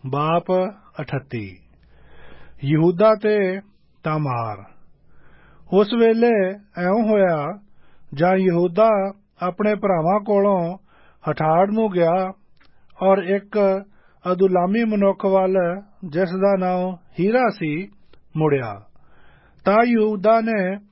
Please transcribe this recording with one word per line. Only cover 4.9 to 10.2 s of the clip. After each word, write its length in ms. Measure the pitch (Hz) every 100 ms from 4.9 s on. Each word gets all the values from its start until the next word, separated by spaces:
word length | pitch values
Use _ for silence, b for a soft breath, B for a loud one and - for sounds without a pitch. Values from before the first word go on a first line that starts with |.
| - _ b b b b b b
ਉਸ 200 | 190 208
ਵੇਲੇ 560 | 233 226 226 240 220 185 202 _ -
ਇਉਂ 260 | 180 208 214
ਹੋਇਆ, 520 | 214 190 156 143 208 - - - - -
ਜਾਂ 220 | 139 175 190
ਯਹੂਦਾ 520 | 185 170 180 170 220 214 196 202 _ _
ਆਪਣੇ 340 | 180 175 214 208
ਭਰਾਵਾਂ 440 | 208 180 160
ਕੋਲੋਂ 580 | 208